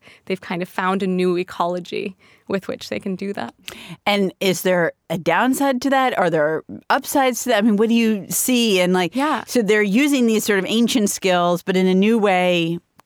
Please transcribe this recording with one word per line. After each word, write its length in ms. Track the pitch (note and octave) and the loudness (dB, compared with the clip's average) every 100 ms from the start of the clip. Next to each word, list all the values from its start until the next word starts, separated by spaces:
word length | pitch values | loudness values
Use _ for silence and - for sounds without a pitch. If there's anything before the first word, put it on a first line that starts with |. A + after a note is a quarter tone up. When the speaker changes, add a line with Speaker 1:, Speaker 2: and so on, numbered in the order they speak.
| - - - | -20 -16 -8
Speaker 1:
They've 160 | F#3 | -8
kind 200 | - F3 | -6 -6
of 60 | F3+ | -6
found 360 | - F#3 F#3+ | -4 -2 0
a 40 | F#3+ | 0
new 300 | F3+ F3+ F3 | 0 0 0
ecology 800 | F3+ - F3 F3+ F3 - G3+ - _ _ - | -4 -4 -4 -4 -8 -8 -8 -12 _ _ -8
with 180 | G3 - | -6 -6
which 220 | - - | -10 -8
they 100 | G#3 | -8
can 160 | G3+ F#3 | -6 -8
do 160 | G3 | -8
that. 200 | - A#3 - - - - E3 - | -8 -10 -12 -18 -18 -18 -8 -2
Speaker 2:
And 280 | G3+ F#3+ - | 0 0 0
is 220 | F#3+ F3+ | -2 0
there 280 | F#3 F3 E3 - - | 0 2 0 -4 -10
a 80 | E3+ | -4
downside 640 | D#3+ F3 B3 C4+ C#4 B3 | 0 2 2 0 0 0
to 60 | C4+ | 0
that? 260 | C4+ B3+ - | 0 0 0
Are 120 | F3 | 0
there 340 | D#3+ D3+ D#3 - G2 - | 2 0 -2 -6 -10 -2
upsides 540 | C4 - D4 C4 A#3 | -2 0 0 0 0
to 60 | B3 | 0
that? 100 | G#3 | 2
I 20 | |
mean, 160 | A3+ G3+ | 4 2
what 100 | A3+ | 4
do 80 | A#3 | 4
you 300 | A3 G#3 - | 2 0 -4
see? 520 | - - B3 A3+ F#3 | -4 0 2 2 2
And, 100 | F3+ | 2
like, 240 | F#3 F3 B3+ | 2 0 -2
Speaker 1:
Yeah. 300 | D4+ B3 - | -2 -4 -2
Speaker 2:
so 160 | B3 | 0
they're 220 | G3 G#3+ | 2 2
using 420 | G#3 A3 D4 C#4 A#3 | 2 2 2 2 2
these 180 | G#3+ | 2
sort 160 | - G3 | 0 0
of 60 | - | 0
ancient 420 | A3 A#3 B3 G3+ | 0 0 0 0
skills, 540 | - F#3 F3+ F3 F3 | -2 0 2 2 0
but 140 | - F#3 | 0 0
in 100 | F#3 | 2
a 80 | F#3 | 4
new 220 | G#3 A#3 | 2 2
way. 640 | G3+ F#3 F3+ F3 E3 E3+ _ _ | 2 2 2 0 0 -4 _ _